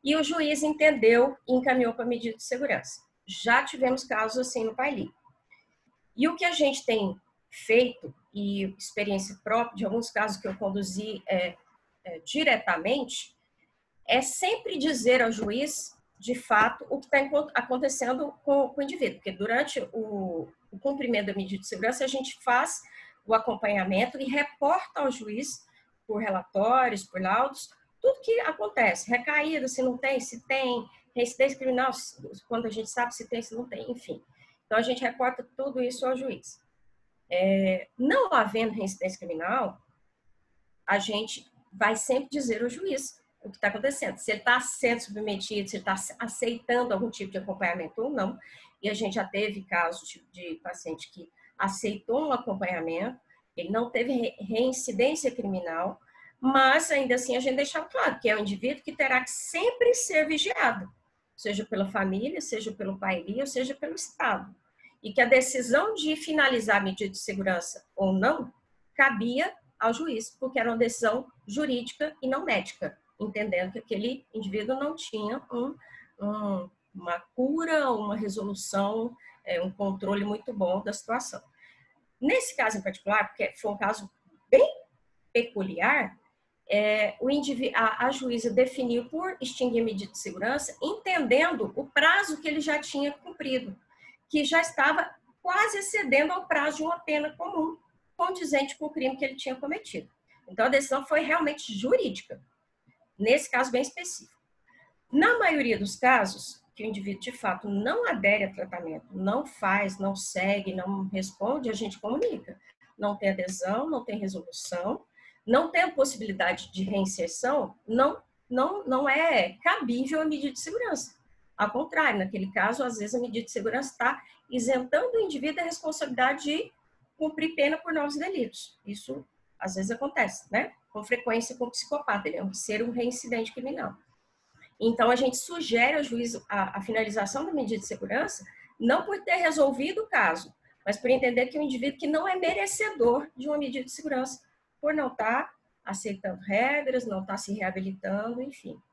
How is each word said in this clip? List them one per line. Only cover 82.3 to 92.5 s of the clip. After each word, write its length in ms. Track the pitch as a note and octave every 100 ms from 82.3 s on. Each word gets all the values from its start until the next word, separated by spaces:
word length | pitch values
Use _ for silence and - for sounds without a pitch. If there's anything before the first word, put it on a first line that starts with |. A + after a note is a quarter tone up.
| B4+ - -
caso 220 | A3+ G#3+
em 40 |
particular, 440 | F#3+ F#3+ - G#3 G#3
porque 260 | - G#3 -
foi 160 | G#3+
um 40 | G3+
caso 320 | G3 G#3+ G3+ _ _ _ _
bem 200 | C4+ D5+ - - _ _ _ _
peculiar, 840 | A#3 A#3 G#3 F#3+ F3+ G#3 C#4+ G3 - _ _ _ _ _
é, 460 | G#3 G#3+ G#3+ G#3 -
o 80 | B3
indiví-, 440 | C#4+ C4+ A#3+ C4
a, 320 | - A3+ - B3
a 40 |
juíza 380 | C#4 C4 A#3+ A#3
definiu 560 | G#3 B3+ C4+ B3 A#3+ A#3+
por 300 | D#4 F#4+ -
extinguir 420 | B3+ - B3 A#3
a 20 |
medida 280 | A3+ G3 G3+
de 60 | -
segurança, 580 | G3 E3+ G#3 C#4+ - -
entendendo 920 | D4+ A4 G4 F4+ B3+ B3 E4+ C#4 G3
o 100 | - -
prazo 540 | - D#4 F#4+ G4+ D4+
que 60 |
ele 140 | D#4